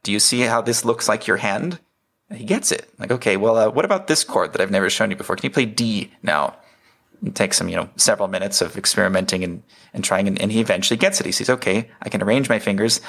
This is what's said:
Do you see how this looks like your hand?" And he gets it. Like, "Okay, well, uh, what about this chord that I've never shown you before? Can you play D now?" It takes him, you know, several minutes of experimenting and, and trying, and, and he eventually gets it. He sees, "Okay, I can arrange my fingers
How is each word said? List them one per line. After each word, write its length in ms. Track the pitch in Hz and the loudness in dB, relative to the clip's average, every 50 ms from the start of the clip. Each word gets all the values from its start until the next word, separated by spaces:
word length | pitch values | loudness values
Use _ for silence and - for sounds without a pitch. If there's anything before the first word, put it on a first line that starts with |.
| - | -4
Do 80 | - 101 | -2 0
you 80 | 104 | 2
see 200 | 104 - 123 123 123 | 2 2 2 2 2
how 180 | 117 113 117 | 2 2 0
this 240 | 110 120 117 - - | 0 0 0 0 0
looks 240 | 117 117 113 - - | 0 0 0 2 0
like 180 | 107 110 - | 0 0 2
your 120 | - 95 95 | 0 0 0
hand?" 420 | - 104 98 104 - 170 175 170 _ _ _ _ _ _ _ _ _ - | 0 0 -2 -2 -2 -4 -6 -8 _ _ _ _ _ _ _ _ _ -18
And 100 | 208 - | -16 -8
he 60 | - | -4
gets 260 | 107 196 254 - - | -2 -2 0 0 0
it. 180 | - - - - _ - | -2 -2 -4 -8 _ -8
Like, 120 | - - | -4 -4
"Okay, 260 | 123 123 - 117 95 98 | -2 0 0 0 2 2
well, 180 | 101 117 113 | 2 2 4
uh, 140 | 113 110 110 | 4 4 2
what 160 | 110 131 170 | 2 2 2
about 220 | 185 208 190 190 - | 2 0 0 0 0
this 160 | 156 156 - | 0 0 0
chord 280 | - - - 90 76 - | 0 0 0 0 0 0
that 80 | - | 0
I've 100 | 92 98 | 0 2
never 200 | 98 95 98 92 | 2 2 2 2
shown 200 | - - 110 104 | 2 0 0 0
you 60 | 95 | -2
before? 200 | - - - 98 | -4 -4 -4 -4
Can 120 | 95 - 135 | -4 -4 -2
you 60 | - | 0
play 100 | 147 127 | 0 0
D 480 | 110 104 - 117 113 110 101 - - _ _ - | 0 0 -2 -2 -2 -2 -2 -4 -6 _ _ -2
now?" 320 | 90 80 73 73 - - - - _ _ _ _ _ _ _ _ _ _ - - | 0 0 0 0 -2 -4 -8 -20 _ _ _ _ _ _ _ _ _ _ -12 -10
It 100 | - - | -6 -2
takes 240 | - 104 92 - - | -2 0 0 0 -2
him, 100 | - 87 | -2 -2
you 60 | 87 | -4
know, 120 | 90 82 87 - | -4 -4 -4 -2
several 320 | - - - 107 98 101 95 | 0 2 2 2 2 0 -2
minutes 320 | 95 92 95 101 95 - | -2 -2 -4 -2 0 0
of 160 | 92 82 - | -2 -2 -4
experimenting 640 | 98 - - - - 98 95 95 92 92 - - 92 92 | -4 -2 -2 0 2 2 2 2 0 0 0 -2 -2 -2
and, 200 | 90 85 90 - _ _ - - _ - | -4 -6 -10 -14 _ _ -20 -20 _ -8
and 100 | - 98 | -6 -2
trying, 240 | - 95 92 98 101 | 0 2 2 2 2
and, 100 | 98 95 | 0 0
and 120 | - 104 107 | -2 0 0
he 80 | 110 | 0
eventually 380 | 113 - 95 90 98 - 120 113 | 2 2 0 0 0 0 0 2
gets 200 | 175 196 196 - | 2 2 2 0
it. 60 | - | -2
He 60 | - - | -2 -2
sees, 160 | - - - | -2 0 0
"Okay, 400 | 127 127 - - 95 110 113 - - - - | 0 0 0 0 0 0 -2 -4 -10 -14 -10
I 80 | - | -6
can 120 | - 104 98 | -4 -2 0
arrange 280 | 101 113 135 139 - | 2 2 2 2 2
my 80 | 120 104 | 0 0
fingers 420 | - 101 101 98 107 117 110 - - | 0 0 0 2 2 2 2 0 -2